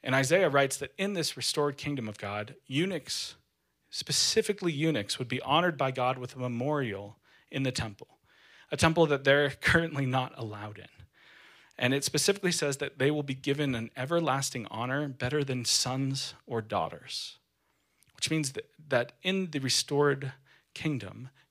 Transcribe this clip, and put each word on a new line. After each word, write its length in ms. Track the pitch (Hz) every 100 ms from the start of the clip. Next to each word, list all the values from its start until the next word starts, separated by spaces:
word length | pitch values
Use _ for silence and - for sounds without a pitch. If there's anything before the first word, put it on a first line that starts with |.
And 120 | -
Isaiah 340 | 135 131 175 175
writes 280 | 139 139 -
that 140 | 139 -
in 160 | 196
this 220 | 196 151 -
restored 400 | - - 147 143
kingdom 320 | 147 139 107
of 100 | 104
God, 360 | 101 104 107 - -
eunuchs, 720 | 135 185 165 - - - - _ _ _ _ _
specifically 840 | - - 147 - 220 214 202 180
eunuchs, 460 | 143 160 135 98 -
would 100 | 120
be 140 | 127
honored 340 | 127 151 180 143
by 140 | 135
God 280 | 131 123 131
with 160 | 123
a 40 | 131
memorial 760 | 123 117 135 151 123 98 101 - _ _ _
in 120 | 139
the 100 | 131
temple, 360 | 123 113 98 - _ _ _ _ - -
a 60 | 147
temple 300 | 165 160 160
that 180 | 139
they're 260 | 131 143 143
<laughs> 100 | -
currently 460 | - 170 165 143 131
not 260 | 131 127 -
allowed 420 | 113 104 107 104
in. 80 | - - - _ - - - - _ -
And 140 | 123
it 120 | 139
specifically 480 | - 147 170 196 180
says 240 | 170 147 139
that 200 | 143 -
they 120 | 135
will 120 | 151
be 120 | 139
given 400 | 135 143 139 143
an 160 | 120 117 -
everlasting 680 | 131 170 160 135 135 123 107
honor 380 | 110 123 135 147
better 340 | 123 127 147
than 220 | 139 127
sons 720 | 117 - 123 131 135 135 - - -
or 140 | 117
daughters, 800 | 107 101 82 - - - - - _ _ _ _ _ _ _
which 160 | - -
means 220 | 160 143
that, 160 | - - _ -
that 240 | 123 120 _
in 280 | 180 190 185
the 80 | 147
restored 760 | 131 - - 143 147 139 139 - _ _ _
kingdom, 560 | - 160 135 98 104 127 _ _